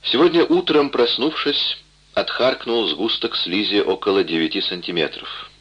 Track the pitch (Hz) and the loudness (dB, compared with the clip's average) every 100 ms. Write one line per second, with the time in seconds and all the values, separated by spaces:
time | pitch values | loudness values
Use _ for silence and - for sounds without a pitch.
0 | - 165 170 165 143 170 180 151 143 127 | -2 4 4 4 4 2 4 2 2 2
1 | 120 - 139 156 143 143 - - - _ | 2 2 -2 -2 -2 -2 -2 -6 -12 _
2 | _ - 98 - 123 123 - 117 107 - | _ -4 -4 0 0 0 -2 0 0 -2
3 | 113 - 113 - 90 92 98 101 95 95 | -2 -2 -4 -4 -2 -2 0 0 2 0
4 | - 98 82 82 80 98 - 90 87 87 | 2 2 2 0 0 -2 -4 -6 -4 -2
5 | 76 - - - - _ | -2 -4 -14 -14 -16 _